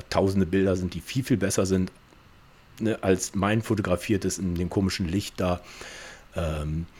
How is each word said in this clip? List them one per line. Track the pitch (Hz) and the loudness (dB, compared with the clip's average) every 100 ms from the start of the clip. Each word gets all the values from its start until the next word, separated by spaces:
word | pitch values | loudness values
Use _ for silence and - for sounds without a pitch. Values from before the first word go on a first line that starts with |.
| - | -2
tausende | - 95 98 90 | 2 2 4 2
Bilder | 95 98 92 | 4 2 2
sind, | 90 | -2
die | 82 | -6
viel, | - 131 | -6 -4
viel | - 113 | 0 2
besser | 98 - 95 | 2 0 2
sind, | 95 92 - - - - - - - - - | 2 0 -4 -20 -20 -20 -20 -20 -20 -18 -4
ne, | 110 107 | -2 0
als | 98 92 - | 2 2 2
mein | 98 98 110 | -2 2 2
fotografiertes | - 98 90 87 - 101 95 - | 0 0 2 0 2 0 0 -2
in | 95 | -2
dem | 87 87 | -2 0
komischen | - 98 - 90 | 2 0 0 -2
Licht | 92 - - | -2 -2 -2
da. | 92 87 - - - - - - - - | 0 -2 -4 -18 -16 -16 -18 -20 -12 -6
Ähm, | 82 78 76 78 82 - | -4 -2 -4 -4 -6 -12